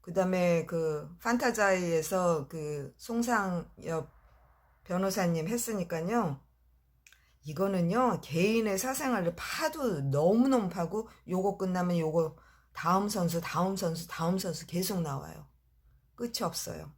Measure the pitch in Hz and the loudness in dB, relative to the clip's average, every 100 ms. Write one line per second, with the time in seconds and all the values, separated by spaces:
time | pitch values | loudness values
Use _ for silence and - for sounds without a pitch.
0 | - 175 185 185 175 170 165 170 160 151 | -2 0 2 4 4 2 2 -2 -2 -2
1 | 151 175 226 240 254 214 202 185 180 165 | -6 -6 0 2 2 2 4 4 2 0
2 | 156 190 180 165 135 165 151 147 139 _ | 2 2 2 2 -2 -8 -6 -6 -8 _
3 | - 233 233 233 190 175 160 - 156 160 | -6 -2 2 2 0 -2 -6 -12 -6 -4
4 | 151 - - - _ _ _ _ - 180 | -6 -16 -20 -20 _ _ _ _ -6 0
5 | 190 190 180 165 160 233 233 214 170 165 | 0 2 2 2 0 -2 -2 -4 -4 -4
6 | 170 233 185 135 _ _ _ _ _ _ | 0 0 0 -4 _ _ _ _ _ _
7 | - _ _ _ 147 156 196 190 170 220 | -20 _ _ _ -12 -2 0 2 2 4
8 | 254 180 - 156 196 226 214 190 254 359 | 2 0 -2 2 4 4 2 -2 -2 -2
9 | 269 226 170 - - - 311 311 262 165 | 0 0 0 -4 -8 -2 -2 0 -2 0
10 | 139 139 165 220 269 254 190 185 170 214 | 0 4 6 6 6 4 2 -2 -4 -4
11 | 226 - - 180 196 196 185 180 180 175 | -6 -14 -4 0 0 0 -2 0 2 2
12 | 160 165 160 160 - - _ - 165 190 | 2 2 0 -4 -20 -20 _ -4 2 2
13 | 208 208 170 170 170 156 185 196 175 165 | 2 0 0 0 -4 0 0 0 -2 -2
14 | 170 - 165 185 185 151 - 175 185 190 | -8 -4 0 0 -2 -8 -6 -4 -2 -2
15 | 160 139 80 113 151 _ _ _ _ _ | -2 -4 -8 -16 -18 _ _ _ _ _
16 | _ - 233 233 180 165 - 160 151 | _ -10 -8 -4 -4 -4 -8 -10 -12